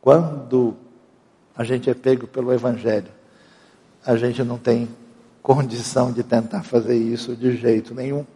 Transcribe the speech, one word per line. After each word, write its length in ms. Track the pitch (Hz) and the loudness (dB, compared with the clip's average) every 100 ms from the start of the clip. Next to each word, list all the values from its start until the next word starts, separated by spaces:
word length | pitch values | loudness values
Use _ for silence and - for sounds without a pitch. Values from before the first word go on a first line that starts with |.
Quando 720 | 127 151 165 147 127 127 120 - - - _ _ _ _ _ - | 6 6 4 -6 -2 0 0 -2 -16 -20 _ _ _ _ _ -8
a 80 | |
gente 260 | 117 127 127 | -4 -2 0
é 40 | |
pego 340 | 123 131 131 120 | 0 2 2 0
pelo 240 | - 123 | -6 0
Evangelho, 580 | 127 123 117 113 107 92 - _ _ _ _ _ _ _ _ - | 0 0 -2 0 -2 -4 -20 _ _ _ _ _ _ _ _ -2
a 120 | 117 | 0
gente 260 | 123 120 | 0 -2
não 140 | 123 120 | -4 -4
tem 320 | 120 120 117 - - - _ _ | 0 0 -2 -10 -20 -20 _ _
condição 720 | - 135 131 117 113 131 123 | 2 2 2 -4 -4 0 0
de 120 | 120 | 0
tentar 400 | 117 120 110 101 | 0 0 0 -6
fazer 340 | - 120 110 120 | 0 -2 2 0
isso 400 | 113 117 - 117 | 0 -4 -6 -2
de 180 | 127 120 | -2 0
jeito 400 | 120 113 - 120 | 2 0 -2 -10
nenhum. 300 | 131 143 147 | -6 -6 -8